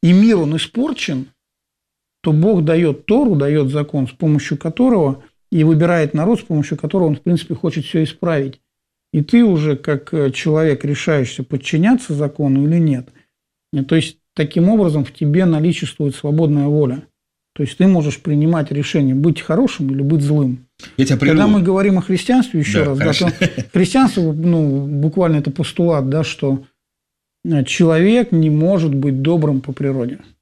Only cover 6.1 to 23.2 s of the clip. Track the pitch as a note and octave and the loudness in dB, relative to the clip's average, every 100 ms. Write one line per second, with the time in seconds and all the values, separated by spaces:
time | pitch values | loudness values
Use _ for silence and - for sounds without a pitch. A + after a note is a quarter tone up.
6.1 | D#3 E3+ A#3 - D#3 D3 D3+ D3+ G3 E3+ | 0 0 -2 -2 -4 -4 -6 -4 -2 0
7.1 | D3 - F3 - D3+ E3+ D#3+ - F3 D#3 | -2 -2 -2 -2 -6 -4 -6 -4 -2 -2
8.1 | - F3 D#3+ C3+ B2 _ _ _ _ _ | -4 -4 -2 -4 -8 _ _ _ _ _
9.1 | D#3 D3+ A#3 A#3 E3+ D3+ C#3 - D3 - | -4 2 4 4 2 0 -2 -2 -4 -4
10.1 | D#3+ C#3+ B2+ E3+ D#3 D#3+ C#3 D3+ C#3+ - | -2 -2 -2 -2 0 2 0 -2 -4 -2
11.1 | D3+ B2 - B2+ C#3+ - D#3+ F#3 B3+ - | 0 -2 -6 -8 -8 -4 0 2 2 0
12.1 | D3 D3 D3 D3 C3+ D3 E3+ D#3+ C3+ B2 | -4 -4 -2 0 2 2 2 2 0 -6
13.1 | _ _ _ _ _ _ D3 C3+ D#3+ D#3 | _ _ _ _ _ _ -6 0 0 -2
14.1 | - _ - D3 - F3 A3 F#3 D3+ C3 | -10 _ -6 -4 0 2 2 2 0 -4
15.1 | - D3 D#3 F#3 D#3+ D#3+ E3 C3 - D3 | -4 -2 2 2 2 0 -2 -6 -6 -6
16.1 | C3 D3 D3+ D#3+ D3 C#3+ D3 C#3+ C3 - | -4 -4 0 2 2 0 0 0 -4 -12
17.1 | _ _ _ _ - D3 - F#3 F3+ D3+ | _ _ _ _ -8 -8 0 2 4 0
18.1 | C3 - D3 D#3 E3+ C#3+ C#3+ C#3+ E3 C#3 | -4 -2 0 2 0 -2 -4 -2 0 0
19.1 | C3 D#3+ E3 - E3 B3+ - C#3 C3+ C#3 | 2 0 -2 -2 0 0 -2 -4 -2 0
20.1 | D#3+ C#3+ D3+ C3+ B2 _ _ - - C3+ | 0 0 0 0 -4 _ _ -18 -2 0
21.1 | C3 C#3+ D#3+ G#3 G#3 F3 F#3+ G3 F#3+ F3+ | 2 2 4 4 4 2 2 2 0 0
22.1 | F#3 - B3+ A#3+ E3 C#3+ G3+ D3 C3+ D#3 | -4 2 0 2 -2 0 0 0 0 0
23.1 | D3 | 0